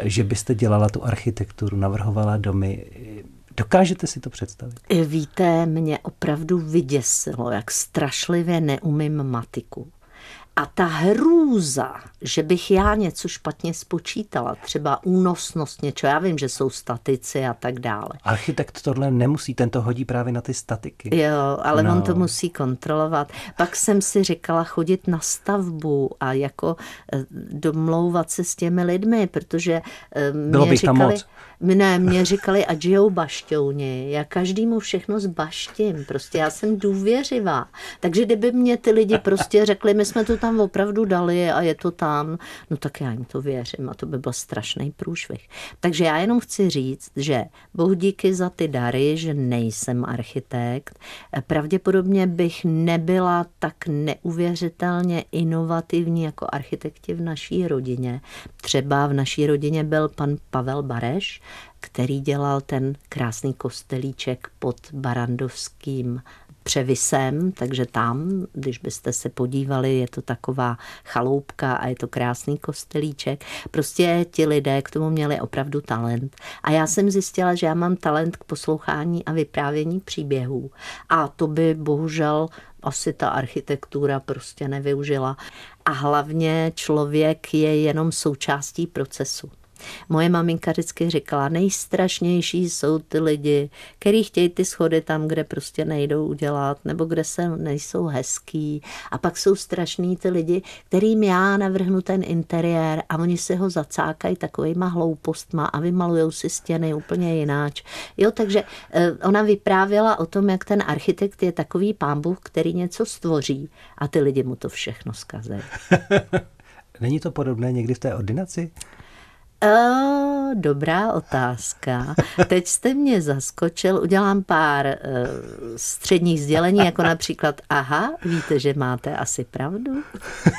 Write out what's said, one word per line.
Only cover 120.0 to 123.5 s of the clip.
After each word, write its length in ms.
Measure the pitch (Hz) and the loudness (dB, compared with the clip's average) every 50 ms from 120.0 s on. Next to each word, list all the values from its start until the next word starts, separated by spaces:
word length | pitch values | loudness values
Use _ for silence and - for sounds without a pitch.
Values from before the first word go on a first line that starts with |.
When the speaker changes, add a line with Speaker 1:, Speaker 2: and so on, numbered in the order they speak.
| 269 277 285 285 277 285 285 277 277 269 262 | 2 2 2 2 2 0 0 0 -2 -2 -2
Speaker 2:
dobrá 580 | 202 151 147 143 143 151 165 165 185 214 226 - | 0 2 2 2 2 2 0 2 2 2 0 0
otázka. 1040 | 160 - - 147 131 127 123 123 117 - - - - - 135 127 123 127 147 156 - - - - - 175 | -2 -2 -2 0 0 0 0 -2 -4 -8 -10 -10 -6 -4 -2 -2 -2 -2 0 0 0 0 0 2 0 2
Teď 200 | - 185 185 175 | 4 4 2 2
jste 260 | - - - - 247 269 | 0 -4 0 0 0 2
mě 280 | 285 285 277 240 185 | 2 2 4 4 2
zaskočil. 800 | 151 147 139 135 - - | 2 0 -2 -2 -4 -8